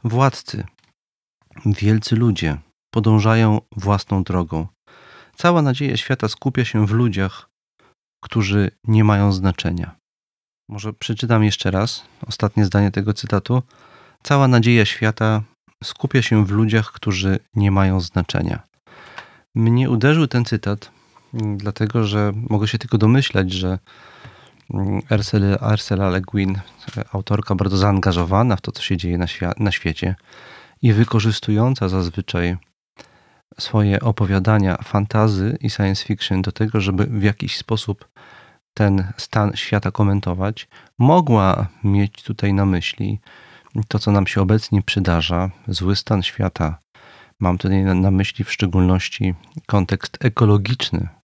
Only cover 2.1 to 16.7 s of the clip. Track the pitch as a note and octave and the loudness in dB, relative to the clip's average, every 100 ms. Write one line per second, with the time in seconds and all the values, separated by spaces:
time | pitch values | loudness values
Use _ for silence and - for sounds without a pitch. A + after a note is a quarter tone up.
2.1 | A2+ A#2 F#2+ E2 D2+ - _ _ - A2 | 0 2 0 -2 -4 -10 _ _ -2 4
3.1 | A2 G#2 A2+ A2 G#2+ _ - F#2+ G2+ - | 4 4 4 4 2 _ -6 0 0 0
4.1 | G2 F#2 F2+ E2 D#2+ D#2+ _ _ - - | -2 0 -2 -2 -4 -8 _ _ -20 -20
5.1 | - - - F3 F3 C#3+ B2+ C#3+ - - | -20 -20 -2 2 2 2 0 -2 -4 -2
6.1 | C3 A2 - C#3 B2+ A#2+ A2 G#2 A2 A#2+ | -2 -2 -2 -4 -2 0 2 2 2 0
7.1 | G2 F#2+ - - _ _ _ _ _ _ | 0 -4 -6 -20 _ _ _ _ _ _
8.1 | _ - A#2 G2 G2+ G2 _ - A2 G#2+ | _ -6 -2 0 0 0 _ 0 4 4
9.1 | G2+ G2+ F#2+ F#2+ F2+ - F2 F2 - _ | 4 2 2 0 -2 -4 -4 -8 -14 _
10.1 | _ _ _ _ _ _ G#2 G#2 G#2+ - | _ _ _ _ _ _ -12 -12 -10 -8
11.1 | A2 A#2 A2+ G#2+ F#2+ F#2 F#2+ A#2 - - | -6 0 4 4 2 -2 -2 -2 -6 -16
12.1 | _ - - G#2 - G2+ G2+ G2+ G2 G2+ | _ -14 -4 -2 0 2 2 2 0 -2
13.1 | G2+ - G2+ - B2 - _ - - - | -4 -2 -4 0 -2 -2 _ -20 -20 -20
14.1 | _ - C#3+ C3+ B2 A2+ A#2+ G#2 - A2 | _ 0 4 6 4 6 4 2 0 -2
15.1 | A2 A2 A2 G#2+ _ _ _ - - - | 0 0 0 -4 _ _ _ -16 -8 -2
16.1 | C3 A#2 A2 G2 G2+ A2 | 0 2 2 2 2 2